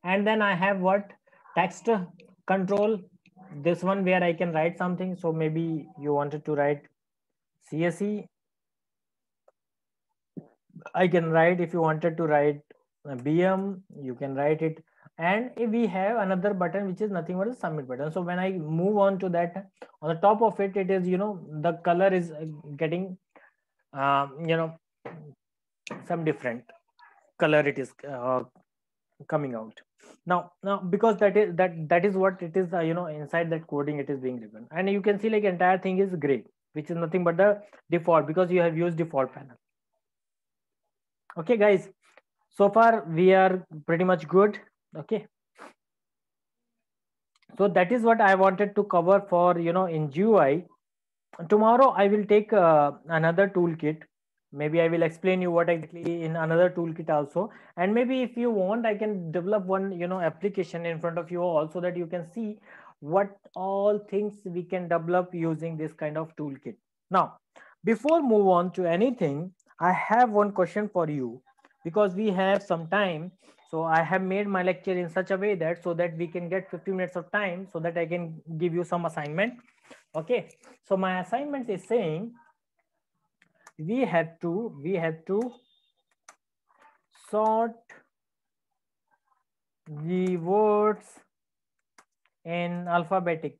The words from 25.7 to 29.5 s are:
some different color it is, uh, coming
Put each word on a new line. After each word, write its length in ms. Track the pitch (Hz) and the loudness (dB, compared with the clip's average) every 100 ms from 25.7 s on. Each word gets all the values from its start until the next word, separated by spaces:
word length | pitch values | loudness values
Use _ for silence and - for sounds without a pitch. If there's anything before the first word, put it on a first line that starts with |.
| _ - - - | _ -16 -16 -6
some 180 | 170 | -2
different 380 | 160 151 127 117 - - _ _ - _ _ _ | -2 -2 -4 -8 -12 -20 _ _ -20 _ _ _
color 220 | 160 151 | 4 4
it 180 | 143 139 | 4 -2
is, 140 | 127 _ 143 | -8 _ -12
uh, 340 | 135 123 127 123 _ _ _ _ _ _ _ 143 | -6 -2 -2 -2 _ _ _ _ _ _ _ -4
coming 260 | 156 139 | -4 -4